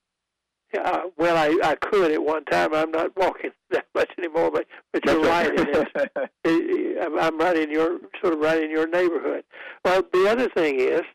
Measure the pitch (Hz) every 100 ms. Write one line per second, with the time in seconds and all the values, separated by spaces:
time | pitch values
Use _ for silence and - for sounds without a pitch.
0 | _ _ _ _ _ _ _ - - 165
1 | 180 - 170 165 151 165 165 139 - 208
2 | 170 156 147 156 - 175 170 156 160 160
3 | 170 - 175 - 135 - - 143 - 185
4 | - - 170 156 165 151 - - - 165
5 | - 165 156 170 160 175 156 156 - -
6 | 139 - 131 _ - 165 - 349 - -
7 | - 175 165 160 175 165 151 151 165 185
8 | - - 185 156 156 160 156 156 160 175
9 | 180 156 143 - - - - - 190 185
10 | 180 185 196 233 233 190 156 135 131 143
11 | 175